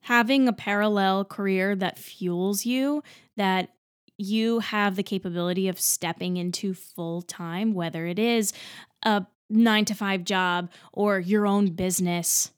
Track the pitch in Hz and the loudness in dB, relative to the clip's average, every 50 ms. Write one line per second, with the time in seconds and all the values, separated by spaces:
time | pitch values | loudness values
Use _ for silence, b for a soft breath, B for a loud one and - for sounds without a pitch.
0 | - - 240 240 233 220 269 277 262 247 220 - - 208 202 202 208 214 208 202 | 0 2 2 4 4 4 4 4 4 2 2 0 -2 -2 0 2 2 2 2 4
1 | 196 190 190 196 196 - - - 196 196 190 185 185 196 208 190 190 - - - | 4 2 2 0 -2 -4 -6 -4 -2 0 0 2 2 0 0 -2 -2 -4 -4 -8
2 | - - - - 185 180 175 175 185 196 202 196 - 233 247 262 262 285 294 302 | -18 -20 -12 -6 -4 -2 -2 0 0 0 -2 -2 -2 -2 0 0 0 0 0 -2
3 | B B B B B B _ - 202 190 185 185 185 - _ _ _ _ _ _ | B B B B B B _ -2 0 2 2 0 -2 -4 _ _ _ _ _ _
4 | _ _ _ - 208 190 214 220 220 226 233 226 208 - - 208 202 202 190 196 | _ _ _ -8 -4 -2 0 0 2 2 2 0 -2 -2 0 0 0 0 0 -2
5 | 196 - 208 190 - 185 170 175 175 180 180 190 190 190 180 - - - - - | -4 -4 -4 -4 -4 -4 -4 -2 -2 0 0 0 0 -2 -2 -2 -2 -2 -2 -2
6 | - 170 170 - - 180 180 180 175 180 175 - - 196 185 - - - - - | -4 -6 -4 -4 -4 -4 -2 -2 -2 -4 -4 -4 -4 -6 -6 -6 -12 -16 -10 -8
7 | 170 165 170 175 175 - - - 175 165 170 185 220 226 208 180 170 165 160 165 | -6 -6 -6 -6 -8 -10 -12 -10 -8 -6 -4 -2 0 0 0 0 -2 -4 -4 -4
8 | 165 175 175 196 220 233 233 226 208 185 B B B B B B B B B _ | -4 -4 -2 0 2 2 2 2 0 -2 B B B B B B B B B _
9 | - 226 208 208 185 _ _ _ _ _ 214 220 233 226 214 214 208 196 208 - | 0 2 2 2 0 _ _ _ _ _ 4 6 6 6 6 4 2 0 -2 -4
10 | 208 196 190 185 175 175 196 185 185 180 175 180 180 175 B B B B - - | -2 -2 -2 -2 -2 -2 0 0 2 2 0 -2 -4 -6 B B B B -2 0
11 | 202 208 202 190 175 180 208 214 208 202 196 202 202 190 165 175 185 185 180 - | 2 2 2 0 2 2 2 4 4 4 4 4 4 2 2 0 -2 -2 0 0
12 | 180 175 175 170 165 - - - - - _ | 0 0 0 -2 -2 0 0 0 -2 -2 _